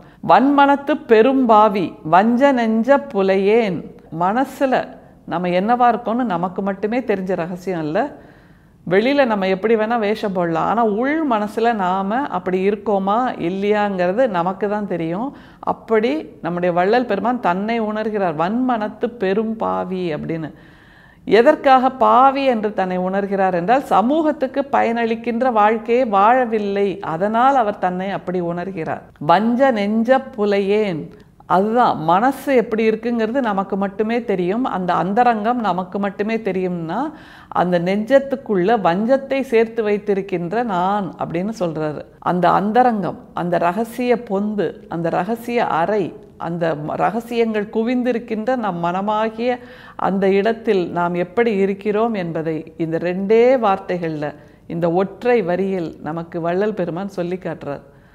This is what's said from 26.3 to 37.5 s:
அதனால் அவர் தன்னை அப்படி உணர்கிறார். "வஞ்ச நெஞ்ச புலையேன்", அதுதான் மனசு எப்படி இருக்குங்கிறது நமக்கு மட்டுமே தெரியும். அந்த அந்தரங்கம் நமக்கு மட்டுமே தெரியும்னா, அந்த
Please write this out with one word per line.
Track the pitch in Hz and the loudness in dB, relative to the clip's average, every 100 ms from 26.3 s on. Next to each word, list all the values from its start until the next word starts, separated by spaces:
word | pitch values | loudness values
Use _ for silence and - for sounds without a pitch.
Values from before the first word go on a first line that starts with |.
| 254 247 220 202 202 202 180 | 4 2 -2 -2 0 -2 -2
அதனால் | 151 160 202 226 262 | -6 -4 0 2 4
அவர் | 277 214 208 | 4 0 -2
தன்னை | 185 180 190 | -2 -2 -4
அப்படி | 180 - 180 | -6 -4 -4
உணர்கிறார். | 170 175 180 185 151 104 - - | -4 -4 -8 -8 -6 -8 -10 -6
"வஞ்ச | 147 170 226 240 269 | 2 4 4 2 2
நெஞ்ச | 220 202 220 226 262 262 - | 2 0 0 2 0 0 -4
புலையேன்", | 208 202 196 214 208 156 - - - - - | 0 0 2 0 0 -4 -8 -16 -20 -14 0
அதுதான் | 175 208 233 226 147 | 2 2 2 2 2
மனசு | 156 180 247 269 - 262 | 2 4 2 0 0 2
எப்படி | 226 220 220 | 2 0 0
இருக்குங்கிறது | 220 226 240 220 262 | 0 -2 -2 -2 0
நமக்கு | 240 196 190 202 | 0 -2 -2 -2
மட்டுமே | 196 196 220 240 | -2 -2 -2 -2
தெரியும். | 240 185 175 214 | -2 0 0 -2
அந்த | 262 185 180 | -2 -2 0
அந்தரங்கம் | 170 170 202 240 220 208 247 | 0 2 2 2 2 0 -2
நமக்கு | 208 175 185 202 | -2 -2 -4 -4
மட்டுமே | 202 196 208 226 | -4 -4 -4 -4
தெரியும்னா, | 220 185 185 175 160 190 302 302 - - | -2 -2 -4 -4 -6 -4 -6 -8 -18 -20
அந்த | - | -6